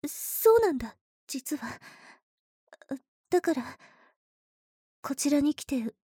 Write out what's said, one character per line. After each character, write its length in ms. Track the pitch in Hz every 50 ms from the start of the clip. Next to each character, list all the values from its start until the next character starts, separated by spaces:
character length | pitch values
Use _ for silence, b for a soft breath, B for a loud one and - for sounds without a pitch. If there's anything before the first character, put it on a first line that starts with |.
| -
そ 500 | 294 - - - - - - - 453 453
う 40 | 466
な 120 | 453 381
ん 60 | 294 247
だ、 180 | 233 214 - _ _ _ _ _ _
実 300 | - - 262 - - 302
は。 240 | 277 - 226 - - B B B B B B B B B _ _ _ _ _ _ _ _ _ - _ - - 269 269 _ _ _ _ _ _
だ 100 | - 359
か 140 | - 359 311
ら、 240 | 254 240 - - b b b b b b b b b _ _ _ _ _ _ _ _ _ _ _ _ _ _ _ _
こ 120 | - - 277
ち 160 | - - 285
ら 100 | 294 294
に 140 | 285 294 294
来 100 | - -
て 300 | - 277 247 220 226 - _ _